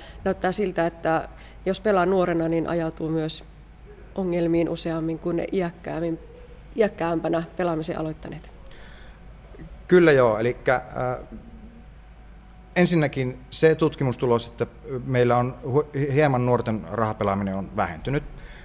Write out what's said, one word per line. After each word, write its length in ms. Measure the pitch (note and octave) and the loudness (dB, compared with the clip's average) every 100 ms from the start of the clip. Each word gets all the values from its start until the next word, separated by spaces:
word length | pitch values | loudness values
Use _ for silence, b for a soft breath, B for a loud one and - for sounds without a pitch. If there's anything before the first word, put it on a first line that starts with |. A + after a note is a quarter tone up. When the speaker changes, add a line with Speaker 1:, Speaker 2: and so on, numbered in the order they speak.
| B B | B B
Speaker 1:
näyttää 280 | F#3+ F#3+ F#3 | -4 -2 0
siltä, 340 | F#3+ F#3+ F3+ E3+ | 0 -2 0 -2
että 420 | - D#3+ D#3+ - - B B F#3 | -2 -2 -2 -4 -14 B B -4
jos 140 | F#3+ | -2
pelaa 260 | G#3+ F#3+ F3 | 0 2 2
nuorena, 420 | F#3+ F3 E3+ E3 | 2 2 0 0
niin 200 | E3 D3+ | 0 0
ajautuu 400 | E3+ D#3+ - D#3+ | -2 -4 -6 -4
myös 360 | D#3+ D#3+ - - - - - - - - | -2 -4 -6 -12 -20 -20 -20 -20 -20 -12
ongelmiin 540 | - F#3 F3 E3+ E3+ E3 | -6 -2 0 2 2 2
useammin 500 | E3 E3+ D#3+ D#3+ D#3+ | -2 -4 -4 -4 -4
kuin 180 | F3 E3+ | -4 -4
ne 100 | - | -2
iäkkäämmin, 680 | F#3+ F3 F3 - D3+ E3+ E3 - - - - - - | -2 -2 -6 -8 -4 -4 -4 -10 -20 -20 -20 -8 0
iäkkäämpänä 680 | G3+ - E3 E3 E3 E3 E3 - | 0 0 -2 0 0 -2 -2 -4
pelaamisen 420 | F3+ D#3+ E3 D#3+ | -2 -2 -4 -4
aloittaneet? 540 | D#3+ D#3 D3+ D3 - - - B B B B B - - - - E3 - - | -6 -8 -12 -14 -16 -18 -18 B B B B B -20 -20 -20 -18 -16 -10 4
Speaker 2:
Kyllä 240 | F3+ E3 | 8 8
joo. 260 | C#3 A#2+ G#2+ | 8 6 4
Elikkä, 360 | A#2 - - | 0 0 0
äh, 640 | B2+ - - B2+ B2+ - A2 - - - - - - - - - - - - - F3+ | 0 0 -4 -4 -4 -10 -16 -18 -20 -20 -20 -20 -20 -20 -20 -20 -20 -20 -20 -4 2
ensinnäkin 640 | E3+ E3+ C#3+ C3+ B2+ - - | 4 4 2 0 -4 -6 -6
se 240 | - D#3+ | 4 4
tutkimustulos, 760 | D#3 D#3 - C3+ A#2 B2+ A#2 - | 6 2 2 0 2 2 2 0
että 180 | - D3+ - - C3 | -6 -6 -6 -10 -8
meillä 320 | C3 B2+ A#2+ A#2+ | 0 4 4 4
on 200 | B2 - | 2 -4
hu-, 220 | C#3+ C3+ D3 C3+ C#3+ | 0 0 0 -2 0
hieman 340 | C3+ D3+ B2 B2 | 4 4 4 4
nuorten 400 | A#2+ A#2 A2 E2 | 2 2 -4 -4
rahapelaaminen 640 | G#2+ A2 G#2+ G2+ G2 G2 | -2 -2 0 0 0 0
on 220 | F#2+ F#2+ G2+ | -4 -6 -4
vähentynyt. 480 | F2 F2 B2+ C#3+ - - B B | -4 -4 -4 -4 -4 -16 B B